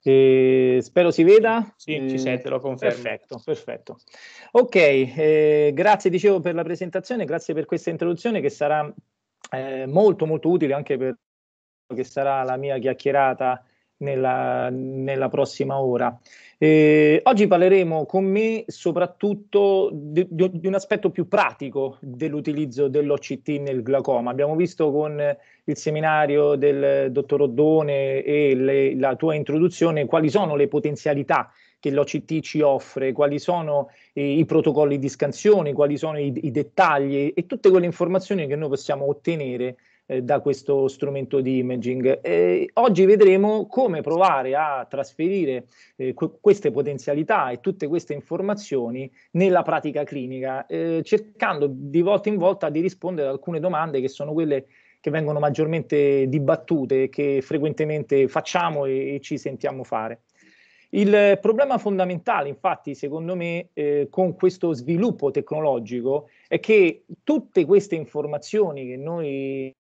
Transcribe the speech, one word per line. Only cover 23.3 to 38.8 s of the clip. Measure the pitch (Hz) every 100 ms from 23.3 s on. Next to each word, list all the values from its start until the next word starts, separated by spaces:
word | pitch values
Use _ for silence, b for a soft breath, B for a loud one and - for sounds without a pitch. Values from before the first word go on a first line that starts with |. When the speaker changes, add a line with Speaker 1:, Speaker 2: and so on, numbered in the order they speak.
| 127
Speaker 1:
T | - 143
nel | 139 131
glaucoma. | 113 135 131 123 120
Abbiamo | 131 143 160
visto | 175 - 156
con | 143 151 147 147 143 b b -
il | 143
seminario | 151 151 156 151 147 147 147 143
del | 143 139 139 139 135
dottor | 127 135 143
Oddone | 143 120 151 160 147 139 135 135
e | - 147 143 131
le, | 131 139 135 131
la | 131 123
tua | 160 151
introduzione | 139 151 175 175 170 151 135
quali | 165 156
sono | 208 175 147
le | 143
potenzialità | 147 151 147 156 143 139 156 113 b b b
che | 147
l'O | 139 139
C | 151
T | - 160
ci | - 160
offre, | 147 139 - - 135
quali | 131 147 147
sono | - 175 156 143 139 b b
i, | - 143 143
i | 151
protocolli | 160 156 135 147 143
di | 135
scansione, | - 147 - 208 202 151
quali | 135 143 147
sono | 160 151
i, | 143 127
i | 143
dettagli | 123 139 - 180 143 139 139 143 -
e | 170
tutte | 247 196
quelle | 185 175
informazioni | 165 175 185 185 202 143
che | 147
noi | 156
possiamo | 139